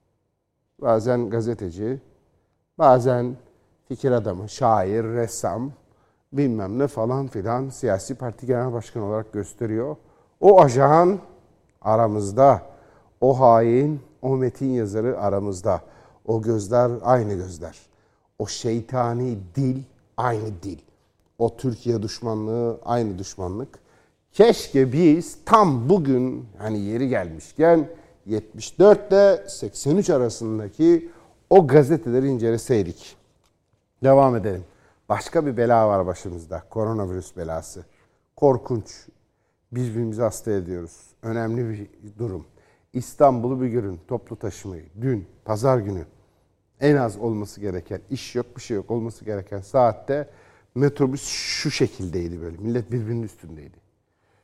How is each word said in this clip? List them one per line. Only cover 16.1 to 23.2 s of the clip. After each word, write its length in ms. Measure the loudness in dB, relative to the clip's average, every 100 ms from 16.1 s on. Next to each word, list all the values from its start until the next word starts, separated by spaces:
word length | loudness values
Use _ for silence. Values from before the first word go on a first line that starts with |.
| _ -4
O 160 | -2
gözler 480 | -2 -2 0 0 0 0
aynı 320 | 2 2 0
gözler. 440 | -6 -8 -12 -16 -16 _ _ _ _ _ -10
O 80 | -10
şeytani 920 | -6 -4 -4 -4 -4 -2 -2 -6 -8 -8
dil 280 | -2 -2 -2 -8 _ _ -4
aynı 460 | -2 -2 -6 -10
dil. 160 | -12 -14 _ _ _ _ _ -2
O 180 | -2 -2
Türkiye 460 | -6 -4 -4 -4
düşmanlığı 800 | -6 -8 -6 -6 -4 -4 -4 -4
aynı 340 | -4 -2 -2
düşmanlık. 600 | -6